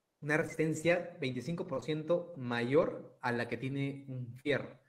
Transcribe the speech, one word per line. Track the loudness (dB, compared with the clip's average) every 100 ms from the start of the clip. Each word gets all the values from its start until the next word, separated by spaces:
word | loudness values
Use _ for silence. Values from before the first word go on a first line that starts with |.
| _ _ 2
una | 2
resistencia | 2 0 0 4 4 4 0 -4
veinticinco | -4 -2 -4 -4 -4
por | -4
ciento | -2 -4 2 0 0 -8
mayor | -2 0 4 6 4 -2 -12 -4
a | -2
la | 0 -2
que | -2
tiene | -2 -2 -4 -4 -8
un | -8 -8
fierro, | -4 0 0 -2 -12